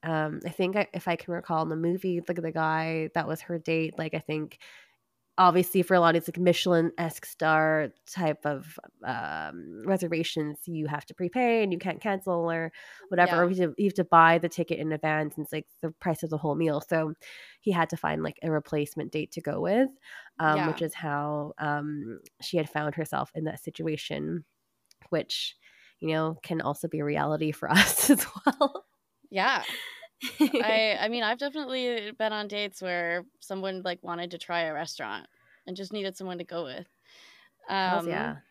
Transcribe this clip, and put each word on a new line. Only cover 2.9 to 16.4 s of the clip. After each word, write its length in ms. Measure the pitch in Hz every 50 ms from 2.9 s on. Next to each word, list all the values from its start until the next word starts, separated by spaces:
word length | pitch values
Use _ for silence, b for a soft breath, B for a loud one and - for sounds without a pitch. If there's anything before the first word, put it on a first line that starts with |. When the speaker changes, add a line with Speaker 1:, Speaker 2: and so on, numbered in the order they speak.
| 160 160 156 156 _
Speaker 1:
that 140 | 175 156 143
was 140 | 160 165
her 180 | - - 175 165
date, 400 | 160 - 165 160 160 160 - -
like, 140 | 160 160 -
I 60 | 165
think 400 | - - 156 156 156 - - - B B B B B B B B _ _ _ _ _ _ _ -
obviously 440 | 185 180 165 185 180 180 - 196 175
for 100 | - 190
a 80 | 180
lot 140 | 170 165 160
of 60 | 170 165
these, 20 | - 170
like, 20 | 175
Michelin-esque 840 | 180 180 170 - - 190 180 165 165 170 165 - 170 160 160 - -
star 680 | - - _ 165 156 160 156 156 156 156 156 151 123 - _ _ -
type 360 | - - 180 156 147 - -
of, 320 | 147 147 135 135 156 151 - - - _ _ -
um, 760 | - 127 117 92 73 76 78 78 76 76 87 82 69 85 101 110
reservations, 760 | 156 190 180 185 165 170 160 165 - - 165 156 151 147 - -
you 200 | - 170 160 156 147
have 180 | 147 147 -
to 80 | - -
prepay 500 | - 185 175 - 254 254 240 233 226 214
and 80 | 196
you 80 | 180 175
can't 220 | 180 185 160 -
cancel 480 | - 220 196 190 190 190 180 170 165 170
or 220 | 165 165 165 160 B B B B B B B B
whatever. 280 | 190 180 - 180 175 165
Speaker 2:
Yeah. 40 | 175
Speaker 1:
Or 60 | 175
you 120 | 190 185
have 140 | 180 160 131
to, 60 | -
you 60 | 208 196
have 60 | 185
to 80 | - 180
buy 340 | - - 165 165 165 170 170
the 120 | 165 170
ticket 300 | - - 170 - 170 -
in 120 | 151 156
advance 440 | 156 151 - 160 156 156 156 151 151 -
and 80 | 151
it's, 80 | - -
like, 120 | 156 151 _ _ _
the 100 | - 160
price 320 | 160 _ - 180 160 - -
of 60 | 160
the 80 | 156
whole 180 | 151